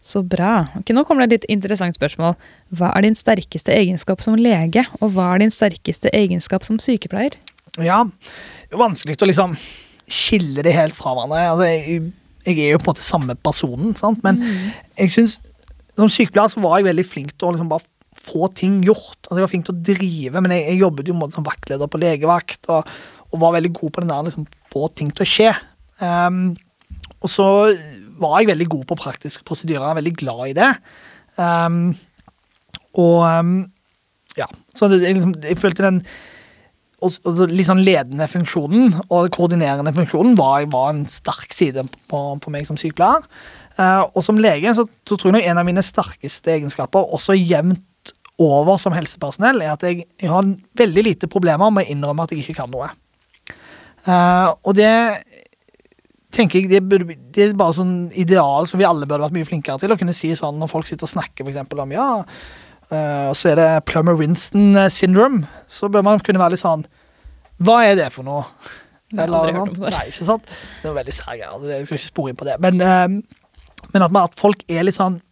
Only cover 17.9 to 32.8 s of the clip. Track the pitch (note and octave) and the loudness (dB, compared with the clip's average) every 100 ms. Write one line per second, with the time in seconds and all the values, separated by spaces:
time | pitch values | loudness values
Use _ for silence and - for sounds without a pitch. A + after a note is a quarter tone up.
17.9 | _ _ - - - F#3 F#3 F#3 G3 F#3 | _ _ -20 -10 -4 -4 -2 0 2 2
18.9 | G#3+ - - - F3 F#3+ F#3 E3+ F3+ E3+ | 2 -2 -20 -8 -2 -2 -2 -6 -6 -2
19.9 | F#3+ F#3+ E3 C3 D3+ F#3 F3+ D3+ F#3 F#3+ | 0 -2 -4 -6 -2 0 0 0 2 0
20.9 | D3 C#3+ F3 D3+ D#3 D3 - - C#3 C#3+ | 0 -6 -4 -4 -6 -8 -8 -8 -6 -6
21.9 | D#3+ E3+ D3+ D#3 F3 - - - E3 - | -2 -2 0 0 0 -2 -16 -2 -2 -2
22.9 | - - - _ D#3+ E3 E3+ E3+ E3+ D#3 | -14 -20 -20 _ 0 2 4 0 -2 -6
23.9 | E3 F3 C#3+ D#3+ D#3+ D3+ _ _ - D3+ | -6 -4 -4 -6 -8 -14 _ _ -6 -6
24.9 | - D3 - F#3+ - A3 - - _ _ | -4 -8 -4 -2 4 4 2 -8 _ _
25.9 | _ F3+ F3 F3 F#3 F#3 F3 _ _ _ | _ -4 0 0 0 -4 -4 _ _ _
26.9 | - - - - - G3 G3+ G#3+ F#3+ D3+ | -20 -20 -10 -8 2 4 6 4 2 -4
27.9 | A#2 - D#3 D#3 E3 A3 D#3+ E3+ D#3 B2+ | -20 -20 -6 0 2 2 2 -2 -4 -6
28.9 | D#3+ - - D3 - - D#3 E3 D3 C3+ | -10 -10 -12 -14 -16 -12 -10 -6 -4 -4
29.9 | D#3+ D#3 E3 C3+ A#2 C3 C#3 B3 B3+ _ | -4 -4 -6 -8 -8 -6 0 2 0 _
30.9 | - - - _ - F3 E3+ E3+ E3+ F3 | -20 -20 -20 _ -4 -2 0 0 0 -2
31.9 | - _ _ _ _ _ _ _ - | -4 _ _ _ _ _ _ _ -20